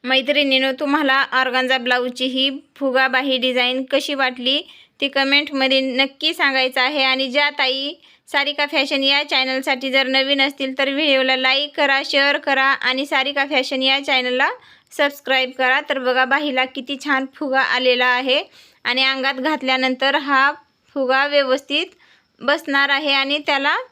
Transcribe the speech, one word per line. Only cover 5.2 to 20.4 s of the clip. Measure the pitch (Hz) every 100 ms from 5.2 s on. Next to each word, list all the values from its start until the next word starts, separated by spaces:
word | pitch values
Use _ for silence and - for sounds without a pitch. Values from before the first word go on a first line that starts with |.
| 277 285 294 277 262 262 262
नक्की | 254 269 - 302
सांगायचं | 349 285 262 262 262
आहे. | 254 302
आणि | 262 262 269
ज्या | 262 294
ताई | 285 262 269 277 359 _ _ _
सारिका | 294 285 294 285
फॅशन | 302 277 285
या | 269 277 294
चॅनलसाठी | 285 262 262 269 269 269
जर | 269 262
नवीन | 269 269 277
असतील | 277 277 269 262
तर | 269
व्हिडिओला | 277 302 262 262 262
लाईक | 262 277 294 285
करा, | 285 269 302
शेअर | 285 277 294
करा | - 269 269
आणि | 277 247 262 285
सारिका | 285 269 285 277
फॅशन | 277 269 269
या | 262 269
चॅनलला | 285 262 247 254 302 508 - - _
सबस्क्राईब | - 285 285 - 262 254
करा. | 262 254 269
तर | 294 269
बघा, | 254 254 262
बाहीला | 277 294 262 262
किती | 277 254 277
छान | 294 269 269 -
फुगा | 294 262
आलेला | 262 247 254 247 254
आहे | 247 262 269 - - - _ -
आणि | 247 262
अंगात | 269 269 262
घातल्यानंतर | 269 302 262 262 262 254 269 285
हा | 277 269